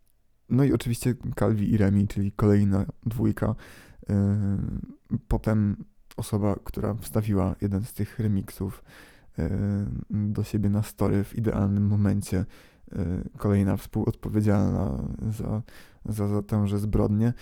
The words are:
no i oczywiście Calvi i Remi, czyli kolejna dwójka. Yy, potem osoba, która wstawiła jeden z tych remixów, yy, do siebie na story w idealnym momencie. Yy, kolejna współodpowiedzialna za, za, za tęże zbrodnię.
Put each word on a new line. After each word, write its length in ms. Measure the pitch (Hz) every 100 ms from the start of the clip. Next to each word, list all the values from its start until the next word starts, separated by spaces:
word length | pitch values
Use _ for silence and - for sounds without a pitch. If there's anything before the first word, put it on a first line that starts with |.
| _ _ _ _ -
no 140 | 123
i 100 | 139
oczywiście 420 | 143 - 117 127 120 - 123
Calvi 380 | 104 110 101
i 40 | 107
Remi, 300 | 98 101 101
czyli 240 | - 101
kolejna 540 | - 104 104 101 95 101 - -
dwójka. 500 | 117 110 - - 113 - - - - -
Yy, 60 | 101 101 104 98 98 - - - 285 - 120 -
potem 580 | 175 - 107 104 98 - - - -
osoba, 380 | - 107 104 -
która 300 | - - 107
wstawiła 600 | 107 - 110 107 98 92 87
jeden 220 | 104 98
z 100 | 117
tych 260 | - 104 -
remixów, 640 | 107 98 - - 98 - - - - - - -
yy, 100 | 82 98 101 101 101 - -
do 340 | 107 104 104
siebie 260 | 107 107 101
na 140 | 101
story 400 | 110 - 101 101
w 120 | 101 -
idealnym 520 | 110 110 101 101 104
momencie. 580 | 104 101 98 - 92 - - - _ -
Yy, 380 | - 87 92 - -
kolejna 400 | 104 101 98 98
współodpowiedzialna 1300 | - 110 - - - 107 107 101 95 92 95 67 - - 110
za, 300 | 107 - 107 - - - - -
za, 220 | 107 101
za 140 | 104
tęże 380 | 101 107 101 101
zbrodnię. 540 | 104 101 107 104 117 123